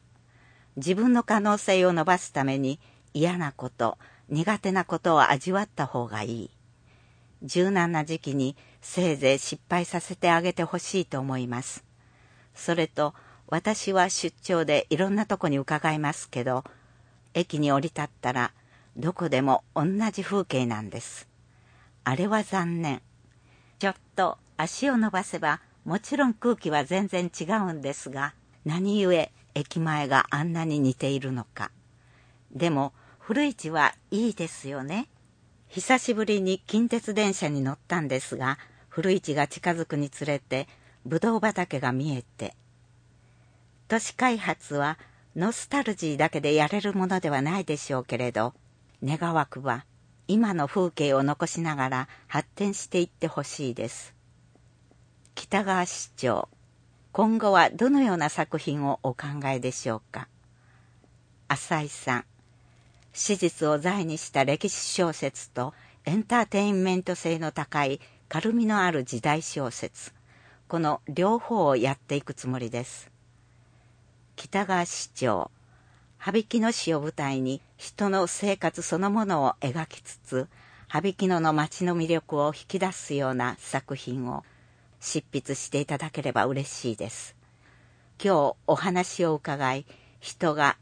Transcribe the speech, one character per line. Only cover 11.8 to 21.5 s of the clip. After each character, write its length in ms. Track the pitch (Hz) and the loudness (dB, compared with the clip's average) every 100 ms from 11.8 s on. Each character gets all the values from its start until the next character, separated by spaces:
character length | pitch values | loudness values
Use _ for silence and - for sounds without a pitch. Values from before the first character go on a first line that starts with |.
| - _ _ _ - _ _ | -18 _ _ _ -20 _ _
そ 200 | - - | -10 -2
れ 140 | 170 160 | 0 0
と、 260 | - 147 - - - - | 0 0 -2 -20 -20 -4
私 440 | 160 214 214 - | -2 0 -2 0
は 180 | 190 180 | 4 4
出 260 | - 170 - | 2 -4 -6
張 220 | - 175 | 0 0
で 220 | 151 147 - | 4 2 2
い 60 | 156 | 0
ろ 120 | 190 | 2
ん 60 | |
な 120 | 202 214 | 0 0
と 120 | 196 | 0
こ 100 | 170 | 0
に 100 | 139 | 0
伺 340 | 135 151 160 | 0 -2 0
い 60 | 156 | 0
ま 140 | 151 | -2
す 160 | 151 - | -4 -8
け 160 | 131 | -4
ど、 200 | 120 127 - - _ _ _ _ _ | -2 -2 -4 -20 _ _ _ _ _
駅 240 | - 180 151 | -4 -2 0
に 120 | 147 | 2
降 100 | 139 | 2
り 80 | 127 | 0
立 120 | - | -6
っ 60 | 147 - | -8 -4
た 120 | 123 | -2
ら 200 | 127 117 - _ - _ - | 0 -2 -4 _ -20 _ -4
ど 160 | 147 | -4
こ 160 | 180 170 | -2 0
で 140 | 131 | 2
も 200 | 135 131 - | 4 2 2
同 100 | - 151 196 220 | -2 0 2 0
じ 140 | 196 | -2
風 200 | 185 202 | -2 -2
景 220 | 180 135 123 | 0 0 0
な 140 | 107 | -2
ん 100 | 107 | -6
で 100 | 110 | -10
す。 280 | - - - _ _ | -12 -16 -20 _ _